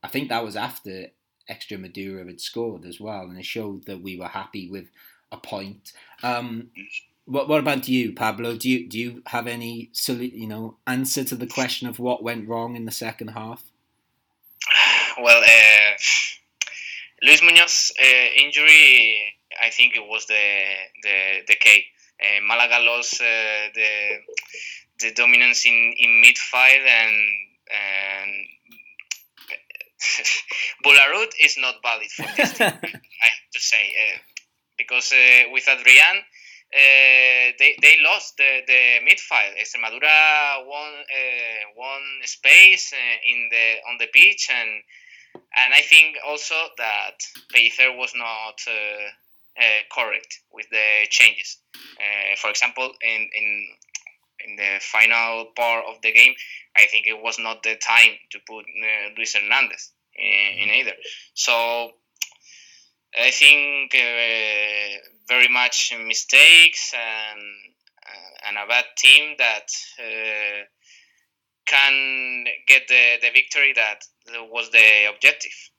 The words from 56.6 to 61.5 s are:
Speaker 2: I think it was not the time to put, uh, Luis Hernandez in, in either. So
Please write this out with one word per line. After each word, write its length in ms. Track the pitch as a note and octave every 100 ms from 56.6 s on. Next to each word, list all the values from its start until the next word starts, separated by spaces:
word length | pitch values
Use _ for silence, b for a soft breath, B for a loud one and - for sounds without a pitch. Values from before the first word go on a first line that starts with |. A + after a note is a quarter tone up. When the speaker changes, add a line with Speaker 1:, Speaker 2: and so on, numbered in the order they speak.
| B -
Speaker 2:
I 120 | G#2
think 200 | A2 G#2+
it 100 | A2
was 180 | A2+ A2+
not 240 | A2+ A2+
the 120 | A2 A2
time 340 | - A#2 A2+ G#2 _
to 80 | G#2+ -
put, 200 | A2 G#2+
uh, 440 | - A2 G#2+ G2+ A2
Luis 180 | -
Hernandez 580 | G3+ C#3+ B2+ A#2+ - - _ _
in, 540 | - G2+ G2 G2+ F#2+ G2+
in 60 | A#2
either. 160 | B2 F#2 B B B -
So 560 | -